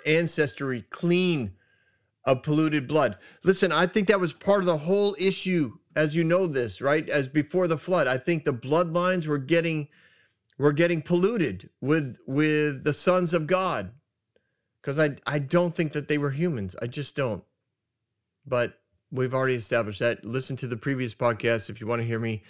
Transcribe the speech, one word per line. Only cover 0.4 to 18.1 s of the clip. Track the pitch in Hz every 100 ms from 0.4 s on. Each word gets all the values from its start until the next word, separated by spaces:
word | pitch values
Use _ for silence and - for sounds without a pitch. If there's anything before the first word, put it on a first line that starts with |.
| 147 - 139 123 -
clean | - 170 175 180 156 107 - _ _ _ _ _ _
of | 131 131
polluted | - 147 156 151 123
blood. | 151 127 98 - -
Listen, | 170 190 185
I | 156 175
think | 214 196
that | 202
was | 175
part | - - 202
of | 180
the | 156
whole | 156 202 202 196
issue, | 190 185 185 180 127 - _
as | 151 156
you | 160
know | 165 175 185
this, | 135 117 -
right? | 131 156 156
As | 147 131
before | 151 143 180 180
the | 160
flood, | - 180 131
I | 131
think | - 165
the | 151
bloodlines | 120 131 156 175 170 180 185 156
were | 143
getting, | 131 165 165 156 143 _ _ _ _ _ _ -
were | 143
getting | 147 170 170
polluted | - 175 190 233 139 90 - _
with, | 131 160 139 - -
with | 135 151 151 151 131
the | 151
sons | 139 - 185 175
of | 170 151
God. | 185 185 131 92 - _ _ _ _ _ _ _ _
'Cause | - 139
I, | 151 135 -
I | 147
don't | 135 175 175
think | 165 156
that | 151 139
they | 147
were | 143
humans. | 135 180 131 95 -
I | 120
just | 139 139
don't. | - 131 95 - _ _ _ _ _ _